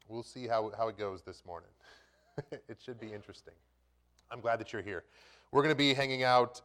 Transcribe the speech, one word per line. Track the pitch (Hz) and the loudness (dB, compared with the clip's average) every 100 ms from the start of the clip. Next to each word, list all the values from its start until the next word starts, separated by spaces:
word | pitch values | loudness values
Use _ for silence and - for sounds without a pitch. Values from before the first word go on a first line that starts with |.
| - | -14
we'll | 113 | -12
see | 117 131 120 | -12 -10 -2
how, | 113 110 104 | 0 0 -2
how | 113 | -4
it | 104 | -2
goes | 101 95 | -6 -8
this | 95 90 | -12 -18
morning. | 90 85 92 _ - - _ _ _ - | -14 -14 -16 _ -20 -20 _ _ _ -14
<laughs> | - 143 - | -12 -14 -16
It | 110 | -18
should | - 117 | -14 -14
be | 110 | -12
interesting. | 104 98 95 - - _ _ _ _ _ _ - | -14 -16 -20 -20 -20 _ _ _ _ _ _ -16
I'm | 120 | -6
glad | 117 117 | -2 -2
that | 107 | -2
you're | 110 | -8
here. | 98 87 - _ - - _ | -6 -8 -10 _ -20 -20 _
We're | 135 | 4
gonna | 151 143 | 4 4
be | 143 | 4
hanging | 135 135 131 | 4 0 2
out | 127 123 120 - | 6 6 6 0